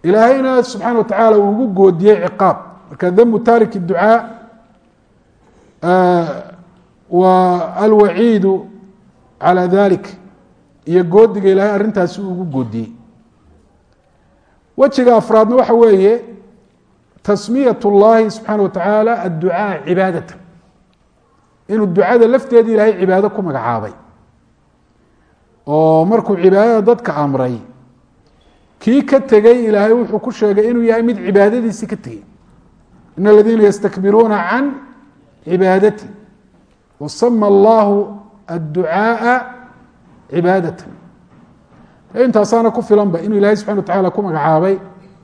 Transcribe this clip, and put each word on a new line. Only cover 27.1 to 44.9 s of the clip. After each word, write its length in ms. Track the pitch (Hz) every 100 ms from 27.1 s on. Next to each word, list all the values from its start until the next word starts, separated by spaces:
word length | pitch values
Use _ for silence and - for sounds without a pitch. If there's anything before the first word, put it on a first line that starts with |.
| 147
amray, 420 | 143 135 127 117 - _ _ _ _ _ _ _ _ _ _ _ -
kii 160 | 269
ka 160 | - 269
tegay, 460 | 269 214 220 247 220
Ilaahay 260 | 208 208 240
wuxuu 220 | 196 208
ku 80 | 254
sheegay 400 | - 208 202 214
inuu 120 | 240 233
yahay 160 | 226
mid 140 | 233 208
cibaadadiisii 680 | 180 202 202 240 226 185 214
ka 60 | 220
tegay. 260 | - 110 101 _ _ _ _ _ _ _ _ -
"إن 80 | 202
الذين 340 | 214 214 226
يستكبرون 720 | 208 196 202 - 190 214 226
عن 320 | 208 175 226 277 254 - - _ _ _ _ -
عبادتي 600 | 180 190 190 208 208 - - - _ _ _ _ _ _ _
وسمى 460 | 147 - 240 233 208
الله 380 | 196 214 226 202 202 202 - - _ -
الدعاء 720 | 170 156 160 165 180 220 233 233 254 247 - - - _ _ _ _ _
عبادة." 440 | 156 175 190 165 - - - - _ _ _ _ _ _ _ _ _ _
Intaasaana 560 | 220 254 214 202 233 226
ku 120 | 226
filanba 360 | - 208 202 165
inuu 180 | 208 208
Ilaahay 180 | 202 208
Subxaanahu 260 | 208 208
wa 40 | 175
Tacaala 200 | 185 185
ku 80 | 190
magacaabay 560 | 202 156 151 156 185 190 -